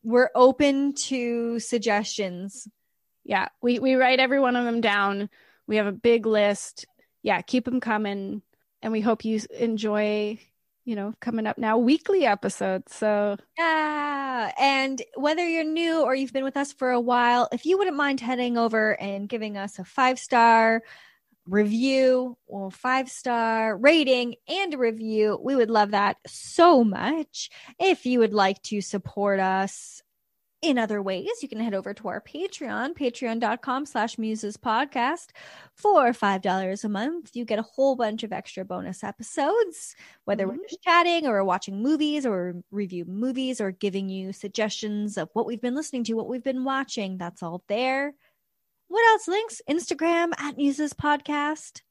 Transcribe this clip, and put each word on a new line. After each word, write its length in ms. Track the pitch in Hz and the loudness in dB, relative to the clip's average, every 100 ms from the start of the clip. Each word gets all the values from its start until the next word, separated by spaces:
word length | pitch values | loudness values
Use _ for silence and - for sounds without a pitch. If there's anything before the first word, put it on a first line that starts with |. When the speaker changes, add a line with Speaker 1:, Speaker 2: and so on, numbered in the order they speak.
Speaker 1:
We're 260 | 220 247 254 - | 2 4 4 8
open 580 | 254 269 285 277 285 | 6 8 2 4 0
to 640 | 277 - 269 240 233 233 233 | -2 -4 -2 -2 -2 -2 -4
suggestions. 1080 | - 240 220 208 208 - 190 180 196 247 214 _ _ _ _ _ | -2 -2 2 0 0 -6 -6 -6 -12 -14 -20 _ _ _ _ _
Speaker 2:
Yeah, 260 | - 196 - _ | -4 -2 -2 _
we, 180 | 240 214 | 0 2
we 160 | 262 262 | 2 4
write 240 | 254 262 | 4 4
every 200 | 262 277 | 4 4
one 160 | 254 247 | 2 2
of 80 | |
them 160 | 240 233 | 0 0
down. 480 | 226 202 196 196 208 _ _ _ - | 2 2 2 0 -6 _ _ _ -2
We 100 | 214 | 0
have 100 | 202 | 0
a 40 | |
big 340 | 190 233 233 220 | 0 2 4 4
list. 600 | 214 208 202 - - - _ _ _ | 2 2 0 -6 -16 -20 _ _ _
Yeah, 180 | 214 190 | -2 -2
keep 260 | - 254 247 | 0 -2 0
'em 120 | 247 | -4
coming. 600 | 226 214 214 202 196 208 _ _ _ _ | -2 -2 -2 -6 -8 -10 _ _ _ _
And 120 | 220 | -4
we 80 | 220 | -2
hope 240 | 214 220 220 | 0 0 0
you 120 | 220 | -4
s-, 80 | 214 | -4
enjoy, 920 | - 233 220 214 208 208 214 208 214 _ _ _ _ - | -4 -2 -2 -2 0 0 -2 -4 -6 _ _ _ _ -8
you 100 | 214 | -6
know, 180 | 202 220 | -6 -8
coming 280 | - 226 220 | -6 -4 -4
up 100 | - | -2
now, 200 | 220 220 | 0 2
weekly 480 | 240 320 - 392 262 | 4 2 2 2 2
episodes. 680 | 202 196 - 196 190 - - | 2 -2 -4 -4 -4 -6 -4
So 420 | 214 208 208 202 _ - | 0 2 0 -4 _ -4
Speaker 1:
yeah. 960 | 330 320 302 302 294 285 269 254 214 - | 0 0 0 -2 -4 -4 -4 -4 -4 0
And 440 | 269 269 269 269 - - | 2 2 0 -4 -10 -2
whether 300 | 285 320 349 | -2 0 0
you're 160 | 330 | 0
new 380 | 311 311 339 330 | -2 0 0 2
or 140 | 269 262 | 2 0
you've 180 | 269 | -2
been 100 | 269 269 | -4 -4
with 120 | 277 | -4
us 140 | 277 | -6
for 200 | - 254 | -4 0
a 100 | 247 | 0
while, 480 | 240 247 240 247 240 | 2 2 4 4 2
if 140 | 240 302 | -2 0
you 120 | 381 | 2
wouldn't 200 | 381 285 | 2 0
mind 240 | 285 269 | -2 -2
heading 360 | 233 254 247 240 | -4 -2 -2 0
over 420 | 233 220 214 - | 0 2 0 0
and 280 | 202 196 202 | -4 -8 -6
giving 300 | 233 214 202 | -6 -6 -8
us 220 | 196 - | -10 -10
a 40 | |
five-star 1000 | 180 - 254 254 - 240 233 226 226 226 226 - - _ _ _ - | -8 2 2 2 0 4 8 8 6 2 -2 -20 -20 _ _ _ -2
review 920 | 196 208 226 262 262 262 254 254 240 _ | 2 2 2 2 4 4 4 0 -8 _
or 240 | 202 190 | -10 -10
five-star 1040 | - 254 262 262 - 254 233 226 226 220 196 | -8 -2 -2 -2 -8 -4 0 0 0 0 4
rating 580 | 262 330 269 254 240 - - | 6 6 4 2 0 -8 -6
and 260 | 349 392 | -4 -4
a 40 | 294 | 0
review, 600 | 233 220 220 214 214 202 | -2 -2 -4 0 2 0
we 140 | - 269 | 0 2
would 160 | 220 | 2
love 200 | 220 208 | 4 2
that 260 | 208 202 - - | 2 0 -2 -12
so 560 | - - - 349 294 | -18 -8 6 8 8
much. 680 | 226 190 220 320 302 - - - - - | 6 2 -2 -4 -6 -10 -14 -16 -20 -2
If 260 | 381 349 247 | 0 2 2
you 140 | 247 | 2
would 140 | 220 | 4
like 280 | 208 190 196 | 4 2 0
to 160 | - 208 | -6 -6
support 580 | 190 202 - - 202 196 | -4 -8 -8 -4 0 2
us 640 | 190 190 196 - - - _ _ _ _ _ _ | 0 0 -2 -6 -18 -20 _ _ _ _ _ _
in 160 | 330 254 | 0 0
other 220 | 220 208 | 0 -2
ways, 280 | 196 190 349 466 | -2 -4 -6 -8
you 60 | 277 | -8
can 120 | 214 | -6
head 160 | 233 196 | -4 -4
over 180 | - | -6
to 140 | 208 202 | -10 -8
our 120 | 214 | -8
Patreon, 760 | - 285 381 - 269 214 254 339 | -10 -10 -10 -8 -8 -4 -6 -4
patreon 440 | 262 - 247 226 | -4 -4 -6 -2
dot 220 | 226 240 | -2 -2
com 240 | - 262 285 | -4 -6 -4
slash 320 | 233 220 - | -4 -4 -4
muses 400 | 220 214 208 208 | -6 -6 -8 -8
podcast. 680 | 247 220 285 254 240 330 - - - - - _ | -2 -2 -2 -2 -2 -4 -10 -20 -20 -20 -20 _
For 360 | 415 381 247 | 4 6 6
five 280 | 240 202 190 | 2 0 0
dollars 420 | 190 185 190 202 | 0 0 -2 -4
a 60 | 214 | -4
month, 460 | 196 247 339 - 240 | -2 -4 -6 -10 -10
you 100 | 233 | -4
get 140 | 214 | -4
a 40 | |
whole 320 | 220 - 269 262 | -4 0 2 2
bunch 280 | 220 220 | -2 -4
of 100 | 214 | -8
extra 320 | 190 - - 190 | -8 -10 -12 -8
bonus 380 | 180 185 185 | -8 -8 -10
episodes, 920 | 208 - 226 - 285 440 403 320 - - - _ - | -10 -12 -10 -2 0 2 0 -4 -18 -18 -20 _ -4
whether 220 | 202 190 | -2 -2
Speaker 2:
Mm-hmm. 100 | 269 | -4
Speaker 1:
we're 100 | 403 | -12
just 140 | 339 | -6
chatting 460 | - 339 339 339 302 | 2 4 4 2 0
or 160 | 208 | 0
watching 400 | 196 185 - 196 | 0 -2 -4 -4
movies 420 | 240 302 302 302 269 | 0 2 0 0 0
or 300 | 190 180 175 - | -2 -4 -8 -10
review 340 | 202 196 175 175 | -6 -6 -6 -8
movies 560 | 190 247 254 262 254 | -4 -4 -2 -4 -4
or 80 | 202 | -4
giving 400 | 185 202 190 190 | -4 -4 -4 -6
you 240 | 190 190 | -6 -8
suggestions 840 | 196 202 208 214 - 214 208 208 202 | -10 -10 -4 -4 -4 -6 -4 -4 -6
of 140 | 165 | -6
what 120 | 220 233 | -4 -4
we've 160 | 233 | -4
been 140 | 247 262 | -4 -4
listening 280 | 311 254 226 | -6 -6 -4
to, 80 | 226 | -4
what 120 | - | -4
we've 160 | 254 | -6
been 200 | 269 262 | -4 -4
watching. 560 | 262 269 269 - 196 185 | -2 -4 -4 -6 -6 -6
That's 240 | 175 175 | -8 -8
all 200 | 175 175 _ | -10 -10 _
there. 480 | 208 254 269 285 285 _ _ _ _ _ _ _ | -2 0 -2 -4 -8 _ _ _ _ _ _ _
What 200 | 381 466 | 4 6
else, 160 | 440 392 | 6 2
Links? 340 | 381 453 - - | -4 -4 -10 -4
Instagram 600 | 311 - 285 330 339 339 - | -4 -2 -2 0 2 0 -4
at 180 | 285 269 | -8 0
Muses 360 | 285 277 302 | 0 0 -4
Podcast. 880 | - 302 294 294 294 294 302 - - _ | -2 -2 -2 -2 -4 -2 -6 -10 -20 _